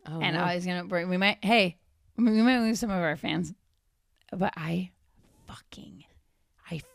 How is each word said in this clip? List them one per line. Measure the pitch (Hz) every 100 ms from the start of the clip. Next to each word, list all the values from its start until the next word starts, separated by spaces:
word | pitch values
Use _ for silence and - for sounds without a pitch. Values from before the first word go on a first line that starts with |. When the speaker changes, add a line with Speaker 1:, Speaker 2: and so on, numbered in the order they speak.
| -
Speaker 1:
Oh, | 165
Speaker 2:
And | 180 165
Speaker 1:
no. |
Speaker 2:
I | 175 175
was | 180
gonna | 180
bring, | 180 180 180
we | 180
might, | 196 202
hey, | 196 233 185 - _ _ _ -
we |
might | 233 220 233 254
lose | 226 220
some | 226
of | 185
our | 165 147
fans. | - 160 160 - _ _ _ _ _ _ -
But | 180 190 -
I | 160 170 185 _ _ _ _ _ -
fucking, | - - - - - - _ _ _ _ _ -
I | 165 -